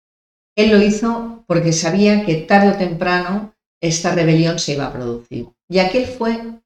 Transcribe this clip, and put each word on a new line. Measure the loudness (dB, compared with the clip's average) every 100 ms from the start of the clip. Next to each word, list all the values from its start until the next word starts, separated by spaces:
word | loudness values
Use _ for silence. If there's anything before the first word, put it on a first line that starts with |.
| _ _ _ _ _ 0
Él | 4
lo | 6
hizo | 4 2 -2 -4 -8 -12 -4
porque | 0 0
sabía | 0 0 2 4 2 0
que | -2
tarde | 2 4 4
o | 2
temprano | -2 -4 -2 -2 -2 -6 -8 _ _ _
esta | -4 -2 -2 0
rebelión | 4 4 2 0
se | -4 -6
iba | -6
a |
producir. | -8 -8 -8 -10 -12 -12 _ -4
Y | 0
aquel | 0 0 -4
fue | -4 -4 -4 -8 -16